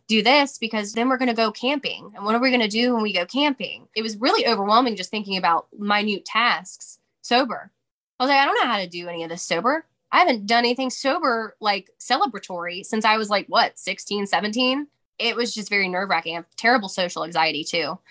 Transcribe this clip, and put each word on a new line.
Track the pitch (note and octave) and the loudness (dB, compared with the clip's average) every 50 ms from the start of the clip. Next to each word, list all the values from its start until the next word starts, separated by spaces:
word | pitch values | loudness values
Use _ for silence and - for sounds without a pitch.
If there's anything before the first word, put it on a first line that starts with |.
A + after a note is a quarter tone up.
| _ - | _ 0
do | G#3+ A3 F#3+ | 0 2 4
this | A3+ C#4 D4 C#4+ C4+ - - | 6 6 6 4 2 -2 -6
because | - A3 - A3 G#3 G3+ A3 | -6 -4 -4 -4 -4 -4 -2
then | A3+ A#3 C4 | 0 0 2
we're | C4+ B3+ | 2 0
gonna | C4 B3 A3+ | 0 0 2
go | A3 A3+ A3 G#3+ | 2 0 0 0
camping. | - - B3 D4 C#4+ - F3 F#2 E2+ C3 - - | -2 -4 -2 -2 -2 -4 -6 -8 -10 -14 -18 -14
And | - G3+ | -8 -4
what | G#3 A3 | 0 0
are | A#3 | 2
we | B3 C4 | 2 2
gonna | B3+ B3 A3+ G#3 | 2 2 2 2
do | G3+ A3 A#3+ B3 B3 | 0 0 2 2 2
when | A3+ G#3+ | 2 0
we | G#3 F#3+ | 0 0
go | F3+ F3 | -2 -2
camping?" | F3+ - B3+ D4 D4+ C4+ - F#3+ - - - - _ - | -2 0 0 0 0 0 -2 -6 -10 -10 -12 -16 _ -8
It | G#3+ A3+ | -6 -4
was | A3 G#3+ | -4 -4
really | G3+ A3 D4 G4 G#4+ - A#3 | -2 0 2 2 2 2 2
overwhelming | A3+ G3+ G3 G3+ G#3+ A#3 C4 B3 A3 | 0 0 2 4 4 4 4 2 0
just | F#3+ F3+ - - | -4 -6 -6 -6
thinking | G#3+ G#3 G3 G3 | -6 -6 -4 -4
about | F#3 F3+ F3 E3+ D#3+ - _ - - | -2 0 2 2 0 -2 _ -12 -8
minute | G#3 G3+ G#3 G#3 G#3 G#3+ G3+ F#3 - | -4 -2 0 0 0 -2 -4 -6 -6
tasks | - - A3 A#3 A#3+ F#3+ D#3+ F#3 - - - - - - - _ _ _ _ - | -4 -2 0 2 2 0 -2 -4 -10 -18 -18 -18 -20 -20 -20 _ _ _ _ -4
sober. | - A#3+ B3 C#4+ A#3+ F#3+ - - - _ _ _ _ _ _ _ _ _ - | 0 2 2 2 2 -2 -8 -12 -16 _ _ _ _ _ _ _ _ _ -2
I | B3+ | 0
was | C#4 | 2
like, | C#4 C4+ | 4 4
"I | C#4 | 4
don't | D4+ G4 | 4 4
know | A#4+ F#4+ C4 A#3 | 2 2 2 0
how | G3+ | 0
to | F#3+ F3+ | -2 -4
do | E3+ F3 F3 F3 | -8 -10 -10 -8
any | E3+ E3+ E3 | -8 -6 -6
of | D#3+ | -6
this | E3 F3 - | -6 -6 -4
sober. | - F3+ E3 F#3 A#3+ C#4+ E4 D#4+ _ _ _ _ - | -2 0 0 2 2 0 0 -2 _ _ _ _ 0
I | - D4 | 4 4
haven't | F4+ F4 C4 A3 G3+ | 6 6 4 0 0
done | G3+ A#3 A#3 | 2 2 2
anything | A#3+ A#3+ B3 A#3+ C4+ B3+ | 4 2 0 0 -2 -4
sober, | A#3+ - - C4+ C#4 F4+ E4 C4+ A#3 A3+ A3 G#3 - - | -4 -2 -2 0 0 2 2 0 0 0 -2 -8 -10 -6
like, | A3 G#3 G3+ G3 F#3 _ _ - | -2 -2 -2 -2 -4 _ _ -12
celebratory | - - B3 C#4+ C4+ C#4 G#3 G3 - - F#3+ E3+ E3+ F3 F3 F#3 G3+ | -4 0 0 2 2 0 -2 -6 -10 -8 -8 -6 -6 -6 -8 -10 -8
since | - - A3 G#3+ | -4 -2 2 4
I | A3 G#3+ A3 | 4 4 4
was, | G#3+ G3+ | 2 0
like, | G#3 G3 - - | 0 0 0 0
what, | - G#3+ A3+ - - - | 2 2 2 2 0 -6
sixteen, | - - F#3+ - - - G3+ G#3 G3+ | -8 -8 -6 -6 -6 -6 -4 -4 -2
seventeen?" | G3 - F3 G3 G#3 G#3+ A#3+ B3+ B3+ C4 C#4+ D4 - _ _ _ _ _ - | 0 0 0 0 0 -2 0 0 0 0 -2 -4 -8 _ _ _ _ _ -4
It | G#3 A#3 A3 | -2 -2 0
was | G#3+ A#3+ A#3 - | 0 -2 -4 -4
just | A3 G3+ - | -6 -6 -2
very | G#3 G3+ G3 F3+ | 0 0 0 0
nerve-wracking. | F3+ F3+ G3 F#3+ F3+ E3 E3 E3+ E3 | 0 -2 0 0 0 -2 -2 -4 -8
I | |
have | E3+ E3+ _ _ | -8 -10 _ _
terrible | - - A#3 B3 B3+ G3 F#3 | 0 4 4 4 4 2 0
social | - - F#3 F3 - E3 D#3 | -4 -2 -2 -2 -2 -6 -6
anxiety | D#3 E3+ E3 D#3+ D#3+ D3+ C#3+ E3 | -4 0 0 2 2 0 -2 -4
too, | - - E3+ D#3 C3+ E3+ F#3+ _ _ | -2 -2 -2 -2 -2 -4 -8 _ _